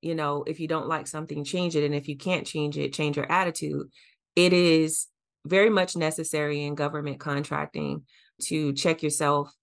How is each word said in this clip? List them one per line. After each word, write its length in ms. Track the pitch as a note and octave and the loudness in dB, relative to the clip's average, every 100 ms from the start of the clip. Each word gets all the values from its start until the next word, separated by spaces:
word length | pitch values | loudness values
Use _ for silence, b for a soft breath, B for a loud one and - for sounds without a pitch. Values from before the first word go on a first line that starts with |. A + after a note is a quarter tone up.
you 120 | E3 | -4
know, 300 | E3 D3 D3 - | -4 -2 -2 -4
"If 140 | D#3+ | -6
you 80 | D#3 | -4
don't 200 | D#3+ - | -4 -2
like 200 | D#3+ - | -6 -6
something, 360 | D#3 D#3 D3+ | -10 -8 -8
change 320 | C#3+ F3+ F3 D#3+ | -4 -2 0 0
it. 80 | |
And 120 | D3 D3 | 0 -2
if 120 | C#3+ | -4
you 100 | C#3+ | -6
can't 280 | F3+ C#3+ - | -2 -2 -2
change 320 | D#3+ D3 D3 | -4 -4 -2
it, 160 | C#3+ | -4
change 220 | C#3+ D3+ C#3+ | -2 -2 -2
your 160 | - | 0
attitude." 580 | F3 F3+ D#3+ D3+ D3 D3 b b b _ - | 0 0 -2 -4 -6 -8 b b b _ 4
It 180 | F3+ | 6
is 540 | F3+ F3 D#3+ D#3+ D#3+ - _ _ _ | 8 8 6 4 0 -6 _ _ _
very 260 | - F#3 G#3+ | 0 4 6
much 260 | G#3 F3+ F3 | 4 2 0
necessary 680 | D#3+ D#3 D#3+ D#3 D3 D3 | -2 -2 -4 -2 0 -2
in 120 | C#3+ D3 | -4 -2
government 440 | D3 D3+ D3 C3+ | -4 -2 -6 -6
contracting 880 | D3 C#3+ D3 D3 D3+ - D3 D3+ C3+ b b _ | -4 -4 -2 -4 -4 -6 -4 -6 -8 b b _
to 300 | - D#3 D3 | -4 -2 -2
check 280 | C#3 F3+ D#3+ | 0 0 0
yourself 500 | D3+ C#3+ D3 D3 C#3+ _ | -2 0 2 0 -2 _